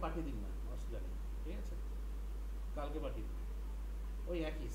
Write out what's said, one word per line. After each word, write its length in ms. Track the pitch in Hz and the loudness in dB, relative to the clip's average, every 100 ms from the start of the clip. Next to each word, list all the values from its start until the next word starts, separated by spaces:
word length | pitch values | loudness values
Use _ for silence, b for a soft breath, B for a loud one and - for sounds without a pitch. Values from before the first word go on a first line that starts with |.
পাঠিয়ে 240 | 160 175 135 | 2 2 2
দিন 120 | 113 | 0
না, 60 | 101 - - | 0 0 -2
অসুবিধা 260 | - - 101 | -2 -2 -2
নেই, 160 | - - - - | -2 -2 -2 0
ঠিক 120 | - - | 0 0
আছে? 140 | - - - - - - - - - - - 151 | 0 0 0 0 0 0 0 0 0 0 0 0
কালকে 240 | 147 151 | 0 2
পাঠিয়ে 260 | 135 113 104 | 0 0 0
দিন, 100 | - - - - - - - - - - | -2 -2 0 0 0 0 0 0 0 0
ওই 100 | 175 156 | 2 2
একই 180 | 151 123 | 0 0